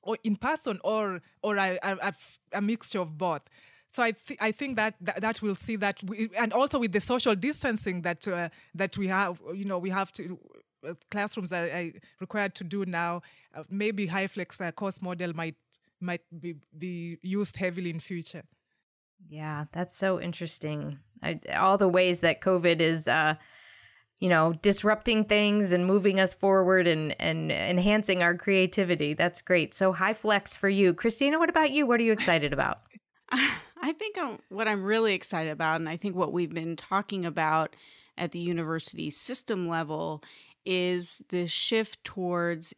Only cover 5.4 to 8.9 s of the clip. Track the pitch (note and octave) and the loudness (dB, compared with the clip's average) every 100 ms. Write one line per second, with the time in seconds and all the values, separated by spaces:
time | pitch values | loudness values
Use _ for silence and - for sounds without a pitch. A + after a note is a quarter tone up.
5.4 | G#3+ F#3+ - A3 G3+ G3 F#3 G#3+ A3 F#3+ | -4 -4 -4 -2 -2 -4 -8 -6 -4 -2
6.4 | A3+ G#3+ C#4 C#4 A3+ G3+ - B3 A#3+ G#3 | 0 2 2 2 0 0 0 2 2 2
7.4 | A3+ D4+ C4+ A3 - F3+ E3 A#3+ - F3 | 0 -2 -2 0 -2 -2 -4 -4 -4 -4
8.4 | E3+ - _ E3 F#3+ | -4 -8 _ -6 -4